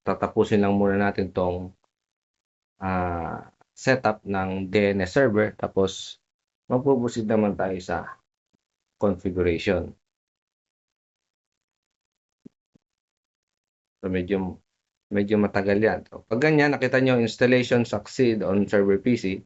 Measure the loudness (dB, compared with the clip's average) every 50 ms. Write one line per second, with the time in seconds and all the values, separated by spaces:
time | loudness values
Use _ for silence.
0 | _ -6 -4 -2 -4 -2 0 0 0 2 2 2 2 2 2 2 2 2 2 2
1 | 0 0 0 -2 -6 -4 -2 -2 -2 -2 -2 -4 -8 -12 -16 _ _ _ _ _
2 | _ _ _ _ _ _ _ _ _ _ _ _ _ _ _ _ -6 -4 -2 -2
3 | -2 -2 -4 -4 -6 -6 -8 -10 -12 -18 _ _ _ _ _ -6 0 0 0 2
4 | 2 -2 -2 -2 _ -6 -4 -4 -2 -4 -4 -6 -6 0 0 2 2 2 2 0
5 | -2 0 2 2 2 4 2 2 0 0 -2 _ -8 -4 0 0 0 0 -2 -8
6 | -14 -16 -18 _ _ _ _ _ _ _ _ _ _ _ -2 0 2 2 0 2
7 | 0 -2 -4 -4 -2 0 2 2 2 2 0 -2 -4 -4 -4 -6 -6 -6 -6 -6
8 | -6 -10 -16 _ _ _ _ _ _ _ _ _ _ _ _ _ _ _ _ _
9 | -2 -2 -2 -2 -6 -6 -2 0 0 0 0 0 0 0 0 0 -2 -6 -12 _
10 | _ _ _ _ _ _ _ _ _ _ _ _ _ _ _ _ _ _ _ _
11 | _ _ _ _ _ _ _ _ _ _ _ _ _ _ _ _ _ _ _ _
12 | _ _ _ _ _ _ _ _ _ -20 _ _ _ _ _ _ _ _ _ _
13 | _ _ _ _ _ _ _ _ _ _ _ _ _ _ _ _ _ _ _ _
14 | -8 -4 -4 -4 -2 -2 -2 -4 -4 -6 -8 -12 _ _ _ _ _ _ _ _
15 | _ _ -2 -2 0 2 2 2 2 2 0 -2 0 0 0 2 2 0 0 -2
16 | -8 _ -20 -20 _ _ -4 0 2 2 4 4 4 2 2 0 -2 0 2 2
17 | 2 4 2 2 2 0 0 0 2 4 4 2 2 2 2 2 2 0 -2 -6
18 | -6 -8 -2 2 2 2 2 2 0 0 2 0 0 2 2 2 4 4 2 2
19 | 2 0 0 0 0 -4 -6 -6 -10